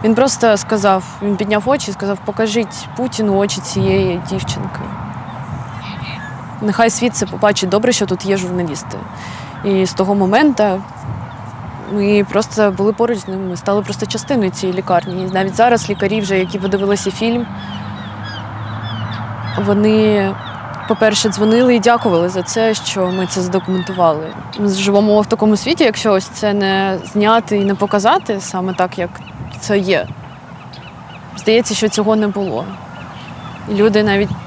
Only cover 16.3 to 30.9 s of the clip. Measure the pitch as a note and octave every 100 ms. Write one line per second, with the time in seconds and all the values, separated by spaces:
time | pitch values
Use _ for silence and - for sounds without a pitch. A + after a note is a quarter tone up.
16.3 | G3 F#3 G3 F#3+ G3 G3 G3+ G3+ - A3+
17.3 | A#3+ A#3 - - - - - - - -
18.3 | - - - - - - - - - -
19.3 | - - - G3+ G3+ G#3+ A3 G#3+ G#3 G3
20.3 | G3+ - - - - - G#3+ A3 G#3 A3
21.3 | G3 G#3+ A3+ B3+ A#3+ A#3 A#3 A#3 E3+ F3
22.3 | F#3 F3 A3+ A3+ G#3 - G3 F3+ F#3 F3+
23.3 | G3 F#3 F#3+ F#3 F#3 F3 F#3 E3+ D3+ D#3
24.3 | - - - G3+ F#3+ G3 G3+ G#3+ G#3 G#3
25.3 | A3+ G#3+ G#3 B3+ E4+ B3+ G#3+ A3 F#3+ F#3+
26.3 | - G#3+ G3+ G3 F#3+ G3 F#3+ - G#3 G#3
27.3 | A#3 - G#3 G3 G3 G3+ G#3 G#3 F#4 -
28.3 | G3+ - F#3 F#3 F#3 F3+ F#3+ F3 - -
29.3 | - - - - G3+ F#3 E3 F2+ - -
30.3 | - - - - - -